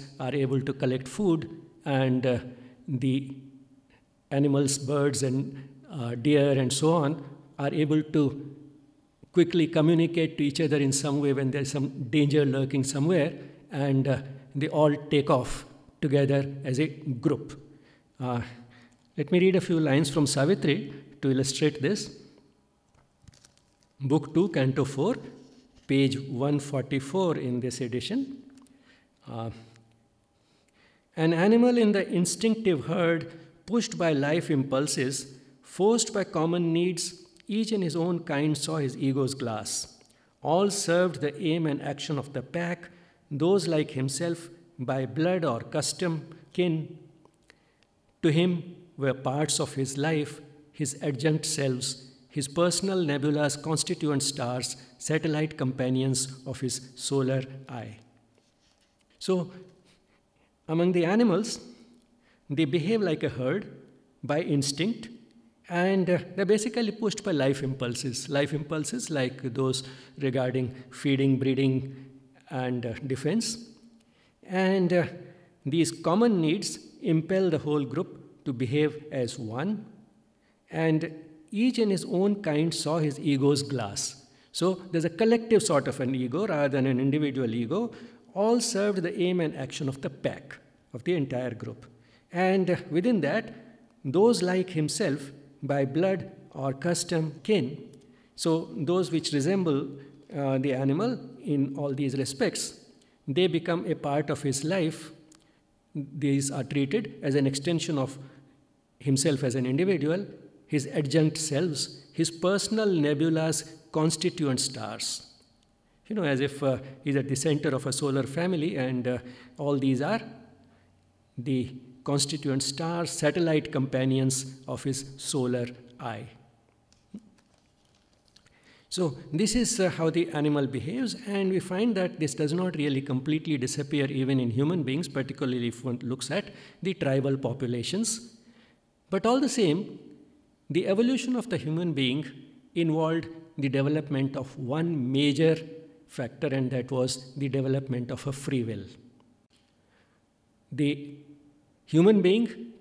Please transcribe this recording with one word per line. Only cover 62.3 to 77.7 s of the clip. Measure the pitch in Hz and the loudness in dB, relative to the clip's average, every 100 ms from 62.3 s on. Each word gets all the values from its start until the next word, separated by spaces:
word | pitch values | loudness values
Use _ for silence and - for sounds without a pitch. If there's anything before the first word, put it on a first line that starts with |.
| _ - | _ -8
they | 147 156 | -2 0
behave | 165 156 226 | 0 0 0
like | 185 156 | 0 0
a | 156 | -2
herd | - 127 185 - - - - _ _ | -2 -2 -2 -6 -16 -20 -20 _ _
by | 123 147 | -4 -2
instinct, | - 143 135 - 190 233 - - - - _ _ - | 2 0 0 0 -2 -2 -10 -18 -20 -20 _ _ -6
and, | 175 185 196 175 | 0 2 2 2
uh, | 180 - - | 0 0 -4
they're | 175 | 2
basically | 208 233 240 226 | 2 2 -2 -2
pushed | 208 220 - | -2 -2 -2
by | 196 | -2
life | 156 135 139 | 2 2 2
impulses. | 139 131 120 120 135 117 - | -2 -2 -4 -4 -4 -6 -4
Life | 143 143 | 0 0
impulses | 147 151 160 147 - - | -2 -4 -4 -4 -6 -4
like | 147 127 131 131 | -2 -2 -2 -8
those | 120 131 127 - - - - | -2 0 0 -4 -16 -20 -4
regarding | 139 131 127 131 123 - - | -2 0 0 0 -2 -6 -16
feeding, | - 143 135 135 131 | -4 0 4 4 4
breeding, | 135 131 135 131 131 - - - - _ - | 2 2 2 2 -2 -12 -18 -20 -20 _ -10
and, | 135 127 123 117 | -6 -4 -2 -4
uh, | 110 139 | -6 -6
defense. | 131 147 214 - - - - - _ _ _ _ _ | -2 0 0 -2 -6 -12 -20 -20 _ _ _ _ _
And, | - 185 190 190 175 | -6 0 2 4 4
uh, | 180 151 - - - - _ 139 | 4 2 -4 -18 -20 -20 _ -2
these | 165 156 | 2 2
common | - 165 185 240 196 | 0 0 4 4 4
needs | 156 196 - - - - | 2 2 -2 -10 -16 -8
impel | 233 160 160 190 185 | 0 0 2 2 2
the | 156 | 0
whole | 147 | 0